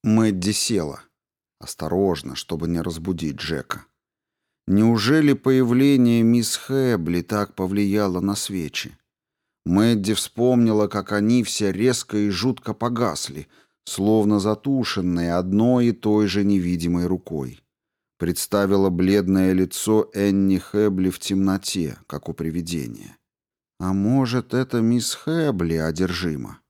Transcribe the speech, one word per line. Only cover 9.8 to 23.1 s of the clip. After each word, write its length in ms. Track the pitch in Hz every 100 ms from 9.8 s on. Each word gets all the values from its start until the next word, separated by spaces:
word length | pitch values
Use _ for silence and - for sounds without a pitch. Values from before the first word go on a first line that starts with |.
| 113 113 98
вспомнила, 720 | 104 - - 123 123 117 107 104
как 240 | 104 92
они 320 | 104 104 123
все 300 | 107 - 101
резко 440 | 92 120 120 - 107
и 140 | 104
жутко 420 | 92 120 123 -
погасли, 760 | 104 117 120 117 76 - 71 76 _ _ _
словно 540 | - - 98 110 104 104
затушенные 960 | 101 107 139 135 113 - 90 87 85
одной 540 | 85 90 101 117 127 120
и 40 |
той 360 | - 107 104 104
же 160 | 95
невидимой 640 | 101 101 87 90 85 87 87
рукой. 580 | 90 - 80 65 62 _ _ _ _ _ _
Представила 760 | 85 82 - 104 98 98 98
бледное 600 | 87 92 101 90 95 92
лицо 560 | 92 92 - - 110 -
Энни 440 | 101 101 98 98 92
Хэбли 520 | - 104 107 95 92
в 80 | -
темноте, 800 | - 98 98 98 - 95 78 - _
как 220 | 71 -
у 40 |
привидения. 840 | 78 80 82 85 85 62 53 50